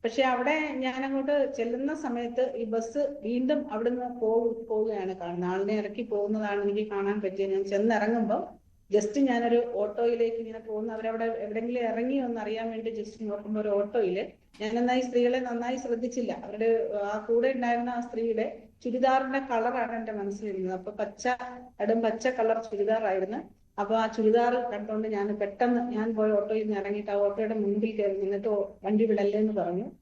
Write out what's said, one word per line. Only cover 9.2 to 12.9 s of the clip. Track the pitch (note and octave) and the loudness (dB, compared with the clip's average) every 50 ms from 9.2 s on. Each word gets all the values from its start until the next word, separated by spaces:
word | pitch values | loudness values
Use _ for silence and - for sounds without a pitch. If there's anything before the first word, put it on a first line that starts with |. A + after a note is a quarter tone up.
| C#4 B3+ A#3+ A#3 A#3+ A#3 A#3 A#3+ A#3+ A#3+ F#3+ | 4 4 4 2 4 4 4 4 4 2 0
ഓട്ടോയിലേക്ക് | G3 G#3 G#3+ G#3 - A#3 A#3 A#3+ A#3 A#3 A3+ A3+ | -2 -2 -2 0 0 2 2 4 2 2 0 0
ഇങ്ങനെ | A3+ A3+ A3 A3 A3+ | -4 -6 -8 -10 -12
പോകുന്ന, | A3 A3 G#3+ G#3+ A3 A#3 | -8 -6 -6 -4 -4 -4
അവരവിടെ | A3 A3+ A3 A3+ A3 A3+ A3+ | -6 -4 -4 -4 -2 -2 -2
എവിടെയെങ്കിലും | A3+ A3+ - G3+ G#3 G#3 A3 A3+ A#3+ B3 B3 | -2 -2 -4 -6 -4 -4 -4 -2 -2 -2 0
ഇറങ്ങിയോ | A#3+ A3+ G#3+ A3+ A#3+ B3+ C#4 C#4 B3+ | 0 0 0 0 0 0 0 0 0
എന്ന് | A#3+ A#3 A3+ | 0 -2 -4
അറിയാൻ | G#3+ G#3 G#3+ A3+ A3+ A3+ | -4 -4 -4 -4 -4 -4
വേണ്ടി | A3+ A3 A3+ A3+ | -6 -4 -6 -4